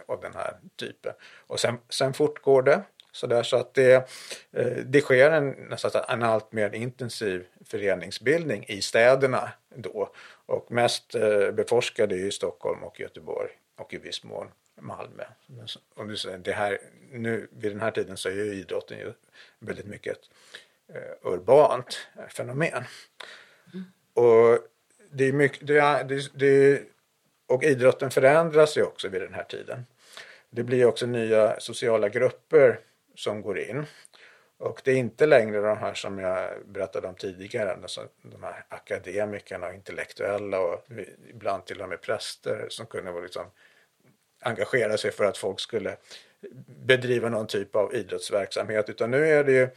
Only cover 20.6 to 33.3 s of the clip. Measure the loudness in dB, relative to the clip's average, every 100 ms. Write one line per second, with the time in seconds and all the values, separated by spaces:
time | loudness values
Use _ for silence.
20.6 | _ _ _ -16 -16 -12 -6 -4 6 6
21.6 | 6 2 -6 -14 -14 -18 -14 -12 -8 -4
22.6 | -4 -4 -10 -16 -20 -20 -20 -20 -20 _
23.6 | _ -16 -16 _ _ 4 6 8 8 6
24.6 | 0 _ _ _ _ -2 0 4 2 0
25.6 | 0 4 4 2 -2 -6 -8 0 4 6
26.6 | 6 4 -2 _ _ _ _ _ -2 0
27.6 | 2 4 4 4 0 4 6 6 4 4
28.6 | 4 4 -2 -4 -8 -6 -8 -10 -10 -12
29.6 | -10 -12 -14 _ _ -20 -20 -20 _ -8
30.6 | 0 4 4 4 -2 -2 2 4 4 2
31.6 | -8 -4 0 2 2 2 0 0 _ 6
32.6 | 6 4 -6 _ _ -10 -6